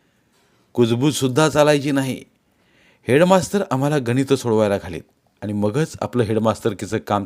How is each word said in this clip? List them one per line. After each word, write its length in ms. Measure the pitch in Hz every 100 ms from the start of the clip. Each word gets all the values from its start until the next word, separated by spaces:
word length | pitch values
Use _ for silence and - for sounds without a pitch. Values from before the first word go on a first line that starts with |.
| _ _ _ _ _ _ _
कुजबूजसुद्धा 720 | 120 113 120 147 - 135 127 156
चालायची 420 | 151 147 147 139
नाही. 320 | 139 131 107 - _ _ _ _ _ _ _ -
हेडमास्तर 560 | 135 180 190 - 202 -
आम्हाला 280 | 131 143 151
गणितं 380 | 117 127 135 135
सोडवायला 420 | 120 107 104 98
घालीत 240 | 90 80 - _ _ _
आणि 100 | 104
मगच 440 | 104 104 123 156 -
आपलं 220 | 104 123
हेडमास्तरकीचं 760 | 107 107 113 104 113 98 92 110
काम 260 | - 101